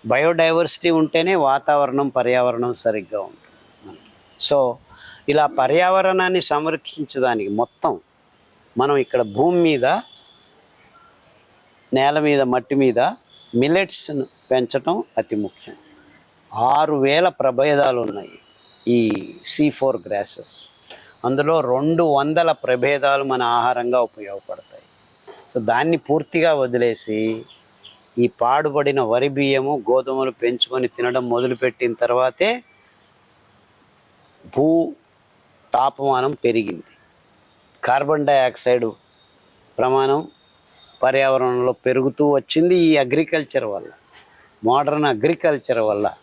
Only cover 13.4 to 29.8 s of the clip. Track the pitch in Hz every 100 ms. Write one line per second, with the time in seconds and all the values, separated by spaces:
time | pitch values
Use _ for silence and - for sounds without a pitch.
13.4 | - 117 143 175 190 - - 147 127 _
14.4 | _ 127 120 135 - 175 113 - - 107
15.4 | 101 - - - _ - _ _ _ _
16.4 | _ - 123 143 151 147 135 151 180 -
17.4 | 135 120 143 143 139 123 110 101 87 -
18.4 | _ _ - - - 120 113 - - -
19.4 | - - 147 - 135 117 87 101 101 -
20.4 | - - - _ - - - _ 123 135
21.4 | 147 165 135 127 147 165 165 139 147 160
22.4 | 165 147 131 123 131 143 139 139 139 127
23.4 | 120 120 120 123 120 123 117 - 101 98
24.4 | - 92 _ - _ _ _ _ - -
25.4 | - 127 110 117 156 165 - 151 147 170
26.4 | 160 151 127 120 120 110 - 107 110 113
27.4 | 120 - - _ - _ - - 120 -
28.4 | 117 139 151 143 139 139 113 120 143 139
29.4 | 139 135 135 147